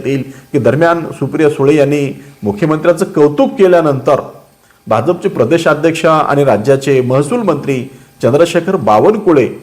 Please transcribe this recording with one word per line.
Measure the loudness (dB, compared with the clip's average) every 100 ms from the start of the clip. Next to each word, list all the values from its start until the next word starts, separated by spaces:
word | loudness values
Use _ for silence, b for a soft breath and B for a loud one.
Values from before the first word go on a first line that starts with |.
| -2
येईल | -4 -6 B B
की, | -2
दरम्यान | 0 2 2 0 -4
सुप्रिया | -8 -6 0 0
सुळे | 2 2
यांनी | 2 2 0 -4 -8 B B
मुख्यमंत्र्यांचं | -6 -2 -2 0 0 0
कौतुक | -2 2 2 2 -2
केल्यानंतर | 2 2 4 2 0 0 -2 -2 -14 _ _ b b -4
भाजपचे | -2 -2 -2 -2
प्रदेशाध्यक्ष | -2 0 0 0 0 0 0
आणि | 0 2 0 0
राज्याचे | 2 0 2 0 0 0
महसूल | 0 0 0 -2
मंत्री | -2 -4 -4 -6 -8 B B B
चंद्रशेखर | 0 2 2 0 -2 -2
बावनकुळे | 2 2 4 2 2 2 0 -4